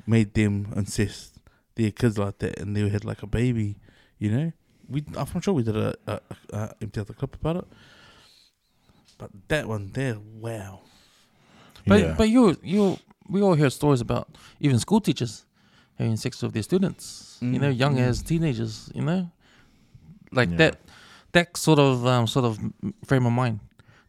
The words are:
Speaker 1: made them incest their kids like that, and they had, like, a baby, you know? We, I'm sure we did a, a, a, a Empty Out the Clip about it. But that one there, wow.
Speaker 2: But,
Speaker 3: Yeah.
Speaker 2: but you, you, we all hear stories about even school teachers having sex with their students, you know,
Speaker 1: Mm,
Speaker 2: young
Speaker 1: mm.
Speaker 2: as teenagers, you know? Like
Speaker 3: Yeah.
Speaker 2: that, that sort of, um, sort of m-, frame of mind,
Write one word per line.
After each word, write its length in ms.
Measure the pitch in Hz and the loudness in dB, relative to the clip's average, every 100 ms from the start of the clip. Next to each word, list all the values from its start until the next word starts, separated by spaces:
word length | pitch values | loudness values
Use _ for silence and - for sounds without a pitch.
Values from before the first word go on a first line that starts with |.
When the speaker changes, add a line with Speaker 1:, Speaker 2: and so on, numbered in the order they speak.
| - | 2
Speaker 1:
made 260 | 113 104 | 4 4
them 400 | 113 104 101 104 - | 2 2 0 -4 -6
incest 640 | 98 - 98 - - _ _ _ _ - | -4 -2 -2 -4 -18 _ _ _ _ -4
their 160 | 107 | -2
kids 260 | - 123 107 | 0 0 0
like 220 | 101 - | -4 -4
that, 200 | - - | -6 -6
and 160 | 98 104 | -6 -2
they 140 | 104 | 0
had, 160 | 104 107 | -2 -4
like, 160 | 107 | -8
a 60 | 104 | -6
baby, 480 | 110 127 113 104 101 - _ _ _ | -2 0 0 -2 -6 -14 _ _ _
you 140 | 107 | -2
know? 200 | 117 160 - _ _ - | -2 -2 -8 _ _ -10
We, 140 | 139 147 156 | -8 -6 -6
I'm 260 | 135 180 | -6 -4
sure 120 | 202 | -2
we 80 | 165 | 0
did 140 | 113 107 | 0 -2
a, 180 | 107 - - | -2 -4 -8
a, 60 | |
a, 60 | 104 - - - 104 | -10 -10 -20 -12 -10
a 160 | 107 - | -10 -10
Empty 180 | 107 110 | -12 -10
Out 60 | 101 | -10
the 60 | |
Clip 220 | 110 135 - | -10 -10 -8
about 220 | 151 175 | -6 -6
it. 100 | - - - - - - _ _ _ _ _ _ _ _ _ - | -8 -18 -20 -20 -20 -20 _ _ _ _ _ _ _ _ _ -20
But 100 | 123 101 - | -20 -18 -6
that 200 | 151 107 | -4 -4
one 240 | 107 98 | -6 -6
there, 240 | 110 131 107 | -6 -6 -6
wow. 640 | 107 110 113 113 98 95 _ _ _ _ _ _ _ - - - - | -12 -14 -10 -10 -12 -18 _ _ _ _ _ _ _ -20 -20 -4 4
Speaker 2:
But, 140 | 202 | 6
Speaker 3:
Yeah. 160 | 165 - | 4 2
Speaker 2:
but 120 | 220 | 4
you, 280 | 247 220 139 | 6 6 4
you, 340 | 113 202 196 - - _ - | 0 2 2 0 -8 _ -6
we 120 | 190 | 2
all 100 | 202 | 4
hear 160 | 151 165 | 4 4
stories 320 | - 147 131 | 2 2 2
about 260 | 117 120 - - - - | 0 -4 -6 -14 -20 -2
even 200 | 147 120 | 2 2
school 220 | - 214 | 4 2
teachers 440 | 196 131 123 - - _ _ _ _ - | 2 -2 -4 -8 -20 _ _ _ _ -6
having 180 | 117 110 | -2 -2
sex 240 | - - | -4 -6
with 120 | 113 | -4
their 100 | 110 | -4
students, 760 | 101 127 101 - - - - - | -2 0 0 -4 -14 -18 -20 -8
you 180 | 123 127 | -4 0
know, 120 | 143 | 0
Speaker 1:
Mm, 60 | 120 | 2
Speaker 2:
young 180 | 139 135 | 2 4
Speaker 1:
mm. 20 | 123 | 2
Speaker 2:
as 160 | 117 | 0
teenagers, 640 | - 165 165 113 113 107 - 127 | -2 0 0 -2 -4 -8 -12 -6
you 80 | |
know? 260 | 135 185 175 - _ _ _ _ _ - - - _ | -2 -2 -4 -12 _ _ _ _ _ -20 -20 -20 _
Like 160 | 127 95 | 0 2
Speaker 3:
Yeah. 60 | 165 | 4
Speaker 2:
that, 220 | 160 - - - - - _ | 2 2 -12 -20 -20 -20 _
that 240 | 175 170 - | 0 2 0
sort 200 | - 147 | 4 6
of, 260 | 139 123 123 | 6 4 2
um, 180 | 123 113 | 2 2
sort 200 | 143 120 | 2 0
of 120 | 107 | -2
m-, 340 | 110 - 104 - - | -8 -8 -10 -10 -2
frame 200 | 135 120 | 0 2
of 80 | |
mind, 260 | 120 123 107 - _ _ _ | 0 -2 -4 -10 _ _ _